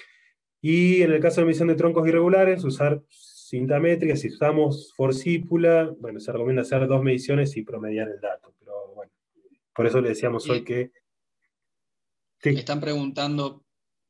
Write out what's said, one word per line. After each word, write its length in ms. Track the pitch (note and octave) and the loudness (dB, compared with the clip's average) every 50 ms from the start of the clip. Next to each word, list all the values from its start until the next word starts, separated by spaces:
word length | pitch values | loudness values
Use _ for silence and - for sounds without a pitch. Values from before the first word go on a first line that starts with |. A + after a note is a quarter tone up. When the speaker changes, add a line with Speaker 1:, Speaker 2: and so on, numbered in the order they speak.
| - _ _ _ _ _ _ _ _ _ _ _ | -20 _ _ _ _ _ _ _ _ _ _ _
Speaker 1:
Y 400 | - D3+ E3 F3 F3+ F3+ F#3 F3+ | -2 0 2 4 4 4 4 4
en 120 | F3 D#3+ D#3 | 4 4 2
el 60 | D3+ | 2
caso 220 | D#3 E3+ E3 F3 | 2 2 2 2
de 40 | E3+ | 2
medición 240 | E3 D#3 D#3 E3+ E3 | 2 2 2 2 0
de 60 | D#3+ | 2
troncos 320 | D3 E3 E3+ D#3+ E3 D#3+ E3 | 2 2 2 2 2 2 2
irregulares, 560 | E3 E3+ E3+ F3+ F#3+ F#3+ F#3+ F#3 F#3 F3+ - | 2 4 4 4 4 4 4 4 2 0 -2
usar 380 | C#3 C3 - C#3+ D3 D3+ D3 - _ | -4 -2 0 0 0 0 -2 -6 _
cinta 720 | _ _ - - - - - - - B2 B2+ C3+ C#3+ C#3+ | _ _ -20 -20 -20 -20 -16 -10 -6 -4 -2 0 0 2
métrica. 360 | D#3+ E3+ E3+ E3 E3 D#3 C#3 | 2 2 2 2 0 0 -2
Si 120 | - - A2+ | -2 -4 -6
usamos 640 | - - D3+ D3 D3+ D3+ D3+ C#3+ C#3 - - - _ | -4 0 0 2 2 2 2 2 0 -4 -8 -18 _
forcípula, 960 | - C3+ C3+ C3 C3 - E3+ E3+ E3 - - E3+ E3+ E3+ E3 E3 E3 D#3+ D#3 D#3+ - | -2 0 0 0 -2 -2 -2 -2 -2 -2 -2 0 2 4 6 4 4 2 0 -6 -10
bueno, 200 | B2+ A#2 A2 G#2+ | -12 -12 -12 -12
se 120 | G#2+ A#2 | -10 -8
recomienda 320 | A#2 A#2 A#2+ B2+ C3 B2+ A#2+ | -6 -4 -2 0 0 0 0
hacer 220 | - C#3 C3+ C3 | 0 0 0 2
dos 160 | B2+ C3+ C3+ | 2 2 2
mediciones 540 | C3+ C3+ B2+ B2+ C3 - C#3+ C#3+ C#3+ C#3 - | 2 2 0 0 0 -2 0 0 0 -2 -4
y 80 | A2 G#2+ | -8 -10
promediar 460 | - A#2 G#2+ G#2+ G#2+ G#2+ A2 A2 G#2+ | -10 -10 -10 -8 -6 -4 -4 -4 -6
el 100 | G2+ G2 | -8 -8
dato. 340 | - G2+ F#2 - _ - _ _ | -8 -8 -8 -10 _ -20 _ _
Pero 340 | _ G2+ G2+ G2+ G2+ F#2+ G2 | _ -14 -14 -14 -14 -14 -16
bueno, 180 | G#2 G2+ _ _ _ _ _ _ _ _ _ _ _ _ _ _ | -20 -20 _ _ _ _ _ _ _ _ _ _ _ _ _ _
por 120 | - A#2 | 0 0
eso 160 | A#2 A2+ B2+ | 2 2 2
le 80 | B2 A#2 | 0 0
decíamos 400 | A2 - - B2 A#2 A#2 - - | -4 -2 -4 -4 -4 -4 -4 -2
hoy 120 | B2+ A#2 | -4 -4
Speaker 2:
Bien. 300 | A#2 - A#2+ B2 B2 B2+ _ _ _ _ _ _ _ _ _ _ _ _ _ _ _ _ _ _ _ _ _ _ _ _ _ _ _ _ _ _ | -2 -4 -4 -6 -6 -6 _ _ _ _ _ _ _ _ _ _ _ _ _ _ _ _ _ _ _ _ _ _ _ _ _ _ _ _ _ _
Speaker 1:
que 100 | - D3 | -2 0
sí. 80 | C#3 C3+ | 0 0
Speaker 2:
Están 220 | - - C#3+ D3 | -2 -6 -6 -6
preguntando, 840 | D3 D3+ D3 D3 C#3+ C3+ C3+ D3 C#3+ C#3+ D3 D3 C#3+ C#3 C3+ - _ _ _ _ _ _ _ _ _ | -4 -4 -4 -4 -4 -6 -6 -6 -4 -4 -4 -4 -4 -6 -8 -14 _ _ _ _ _ _ _ _ _